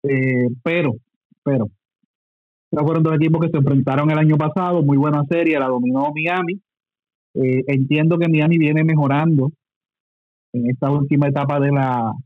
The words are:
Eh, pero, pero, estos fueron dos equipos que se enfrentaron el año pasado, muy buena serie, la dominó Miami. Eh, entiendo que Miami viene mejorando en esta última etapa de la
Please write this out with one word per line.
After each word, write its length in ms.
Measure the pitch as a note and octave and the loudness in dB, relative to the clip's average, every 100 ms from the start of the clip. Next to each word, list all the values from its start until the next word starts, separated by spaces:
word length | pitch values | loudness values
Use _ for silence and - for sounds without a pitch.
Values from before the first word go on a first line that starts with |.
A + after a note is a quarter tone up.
Eh, 460 | C#3+ C3+ C3 B2+ B2 B2 | -2 -2 0 0 -2 -2
pero, 320 | E3 E3+ D3 A2 _ _ _ _ | -4 -2 -2 -4 _ _ _ _
pero, 260 | - C3+ G2+ _ _ _ _ _ _ _ _ _ _ | -4 -2 -4 _ _ _ _ _ _ _ _ _ _
estos 140 | D3+ | -2
fueron 180 | D3 E3 | 0 0
dos 120 | D#3+ | 0
equipos 260 | D#3 D#3+ D#3+ | 2 2 2
que 100 | E3 | 0
se 60 | D#3+ | 0
enfrentaron 540 | C#3 C#3 C#3 C3+ D3+ | 2 2 2 0 0
el 80 | D#3 | 2
año 180 | D#3 D3+ | 2 2
pasado, 460 | D3+ G3 F3+ F3 | 0 -2 -2 0
muy 140 | C#3+ C#3 | 2 2
buena 260 | D3+ D3 | 2 0
serie, 340 | C#3+ E3+ E3 D3+ | -2 0 0 0
la 100 | C3 | 0
dominó 440 | B2+ B2 C3 D3 | -2 -2 -2 -2
Miami. 460 | D3+ E3 F3+ F3 F#3+ _ _ _ _ _ _ _ | -4 -4 -4 -4 -8 _ _ _ _ _ _ _
Eh, 300 | - C3 C3 C3 | -4 -2 0 0
entiendo 500 | C#3 C3+ D3+ D#3+ E3+ | -2 0 2 2 2
que 100 | E3+ | 2
Miami 300 | D#3 D3+ E3+ | 2 2 2
viene 240 | D3+ D#3 | 2 2
mejorando 680 | D#3+ D#3 C#3 C#3+ D#3+ D3+ C3 - _ _ _ _ _ _ _ _ _ | 2 2 2 2 2 2 0 -6 _ _ _ _ _ _ _ _ _
en 180 | B2 A#2+ | -6 -4
esta 200 | C3 C#3 | -2 -2
última 380 | C#3+ C#3 D3 C#3+ | 0 0 0 0
etapa 300 | C#3 C#3+ C#3+ | -2 -2 0
de 100 | C#3 | 0
la 420 | C#3+ C3 B2 A2+ - | 0 0 -2 -4 -8